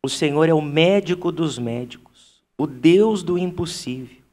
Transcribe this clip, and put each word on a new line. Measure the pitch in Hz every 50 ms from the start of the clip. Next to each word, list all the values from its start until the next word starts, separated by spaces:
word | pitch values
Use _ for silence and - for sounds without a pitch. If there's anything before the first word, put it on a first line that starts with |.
o | -
Senhor | 135 - - 165 147 143 151 160
é | 160 165
o | 151
médico | 151 147 143 156 160 180 196 202 196 160 180 175 175 175 160
dos | 151 170 151 127 120
médicos, | 120 117 117 120 123 120 - - _ _ _ _ _ _ _ _ _ _ _
o | - 147
Deus | 156 135 123 123 160 170 196 214 226 214 196
do | 170 165 180
impossível. | 175 180 180 175 - 175 160 - - - 127 127 127 127 117 - _ _ _